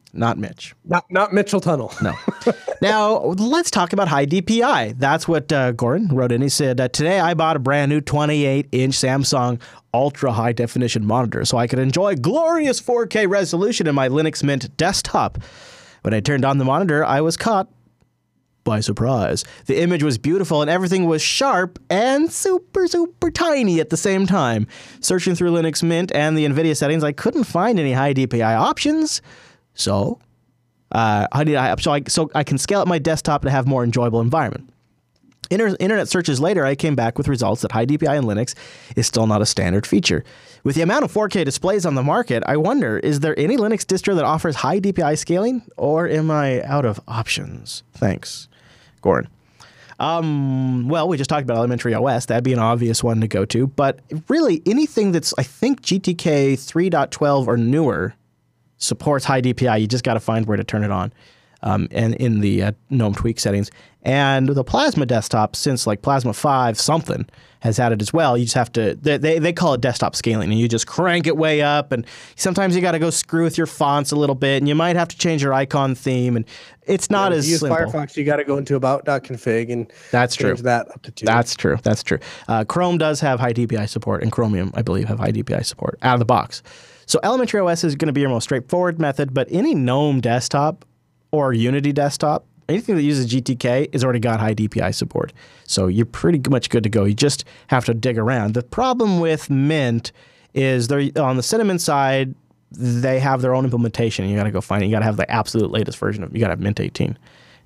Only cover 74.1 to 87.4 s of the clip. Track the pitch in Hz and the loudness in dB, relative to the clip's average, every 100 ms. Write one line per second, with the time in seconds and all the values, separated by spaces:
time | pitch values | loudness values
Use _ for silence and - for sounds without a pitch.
74.1 | 147 143 131 139 139 143 151 170 175 170 | 0 0 0 0 2 2 2 2 0 -2
75.1 | - 175 156 139 135 139 143 135 127 135 | -2 -2 0 0 0 0 0 0 -2 -2
76.1 | 127 123 117 113 - - - - 185 - | 0 0 0 -2 -12 -20 -14 -2 -2 0
77.1 | 202 196 160 147 165 147 160 156 147 147 | 0 2 2 2 0 0 0 0 -4 -6
78.1 | - 143 147 143 143 135 139 131 139 - | -4 0 0 0 -2 0 0 2 0 0
79.1 | 139 - 123 127 113 117 120 113 - - | -4 -4 -8 -2 -2 -2 -6 -6 -12 -2
80.1 | 120 123 - 98 120 123 117 - - - | 2 2 0 0 0 0 0 -2 -14 -18
81.1 | - 110 117 117 - 90 90 - 107 - | -4 2 4 2 0 0 0 0 -2 -2
82.1 | - - - - 113 110 170 180 175 156 | -4 -4 -16 -4 -2 -2 -2 0 2 0
83.1 | 147 147 123 127 117 113 110 107 117 113 | 0 0 0 0 0 -2 -2 -4 -6 -4
84.1 | 101 113 113 113 98 95 - 110 95 107 | -2 -2 0 0 0 -2 -4 -2 -2 -2
85.1 | 110 - 110 - 104 - - - - 127 | -2 -2 -2 -2 -4 -4 -6 -8 -2 0
86.1 | 123 117 113 - - - - - - - | 2 2 2 0 -10 -20 -20 -20 -20 -4
87.1 | - 196 254 | -2 0 0